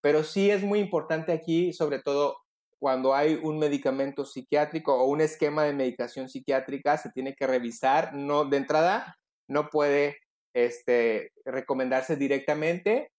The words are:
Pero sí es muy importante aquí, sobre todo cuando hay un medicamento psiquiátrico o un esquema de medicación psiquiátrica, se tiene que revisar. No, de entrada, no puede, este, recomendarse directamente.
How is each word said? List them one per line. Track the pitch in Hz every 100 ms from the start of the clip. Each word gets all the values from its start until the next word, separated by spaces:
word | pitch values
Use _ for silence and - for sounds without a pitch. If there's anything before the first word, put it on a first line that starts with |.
Pero | 147 151
sí | 156 196 202
es | 202
muy | 196 208
importante | 202 180 - 160 160
aquí, | 160 165 165 180
sobre | 165 151 139
todo | - 143 143 - _ _ _ _
cuando | 139 131 135
hay | 135 151 156
un | 156 156
medicamento | 151 143 143 135 139 139 139
psiquiátrico | - 127 147 147 160 - 131
o | 131
un | 151
esquema | 156 - 147 151
de | 151
medicación | 143 131 120 120 - 131
psiquiátrica, | 135 131 135 131 135 143 156
se | -
tiene | 127 131 135
que | 131
revisar. | 127 120 117 131 147 165
No, | 143 139 147 147
de | 139
entrada, | 135 156 165 220 - - _ _ -
no | 143 147
puede, | 151 147 143 143 143 _ _ _ 123
este, | 120 120 - 123 117 107 - _ -
recomendarse | 131 - 131 127 131 131 151
directamente. | 139 135 135 151 160 175 202 240 -